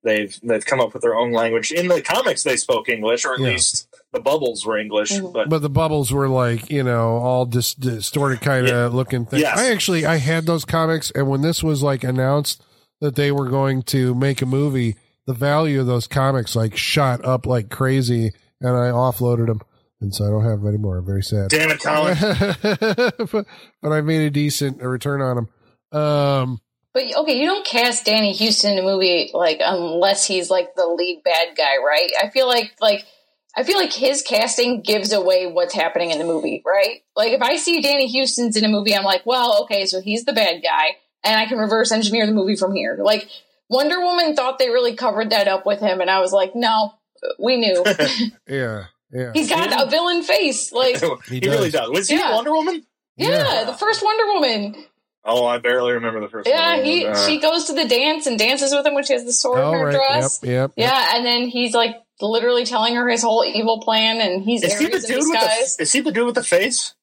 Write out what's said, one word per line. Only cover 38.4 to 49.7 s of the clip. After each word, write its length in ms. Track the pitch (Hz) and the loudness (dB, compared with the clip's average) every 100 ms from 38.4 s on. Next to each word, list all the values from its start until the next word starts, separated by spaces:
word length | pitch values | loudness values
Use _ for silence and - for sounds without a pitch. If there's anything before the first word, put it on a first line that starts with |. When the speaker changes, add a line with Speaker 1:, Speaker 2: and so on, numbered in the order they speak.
| 240 214 | 0 0
Speaker 3:
in 80 | |
a 40 | 214 | 2
movie, 260 | 208 202 | 2 2
I'm 100 | 202 | 2
like, 220 | 196 185 233 | 2 0 0
"Well, 360 | 254 240 208 | 0 2 2
okay, 200 | - 202 190 | 2 -2 -2
so 140 | 185 | -4
he's 240 | 190 220 | -4 -4
the 80 | 240 | -2
bad 300 | 226 196 170 | 0 0 0
guy, 340 | 165 156 156 - _ _ | -2 0 0 -4 _ _
and 160 | 202 220 | 0 0
I 60 | 220 | 0
can 120 | 240 | -2
reverse 320 | 214 220 226 | 0 2 2
engineer 340 | 220 208 226 214 | 0 0 2 2
the 60 | |
movie 240 | 214 190 202 | 2 0 0
from 160 | 190 | 0
here." 220 | 196 113 - | -2 -4 -2
Like, 280 | 202 214 - - _ _ _ | 0 0 -4 -20 _ _ _
Wonder 320 | 254 294 359 | 0 0 0
Woman 360 | 359 349 330 302 | 0 0 0 0
thought 220 | 254 262 | -2 -2
they 80 | 247 | 0
really 240 | 240 240 | 2 0
covered 360 | 226 240 202 214 | 0 -2 -2 0
that 180 | 220 202 | 2 2
up 180 | 190 196 | 0 -2
with 140 | 202 | -2
him, 200 | 208 185 | 0 0
and 80 | 185 | 0
I 120 | 190 | 2
was 120 | 180 | 2
like, 220 | 196 185 | 2 0
"No, 400 | 240 233 220 208 _ _ _ - - | 0 0 0 0 _ _ _ -8 -2
we 180 | 233 254 | 0 2
knew." 280 | 220 180 180 | 2 2 2
Speaker 1:
<laughs> 560 | 185 185 208 226 - - | 2 0 0 -4 -6 -8
Speaker 2:
Yeah, 360 | 139 123 107 95 _ _ | -4 -4 -6 -12 _ _
yeah. 220 | 123 123 | -8 -4
Speaker 3:
He's 140 | 185 - | -2 0
got 340 | 330 339 | 0 0